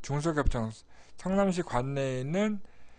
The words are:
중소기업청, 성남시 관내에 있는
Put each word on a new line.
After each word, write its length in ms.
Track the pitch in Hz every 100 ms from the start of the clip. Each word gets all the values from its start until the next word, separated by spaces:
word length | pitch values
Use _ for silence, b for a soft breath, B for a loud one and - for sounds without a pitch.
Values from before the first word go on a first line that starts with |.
중소기업청, 680 | - 143 156 151 135 123 110 113 - b b -
성남시 440 | 185 196 196 180
관내에 580 | 170 123 131 139 135 127
있는 400 | 135 180 214 208 b b b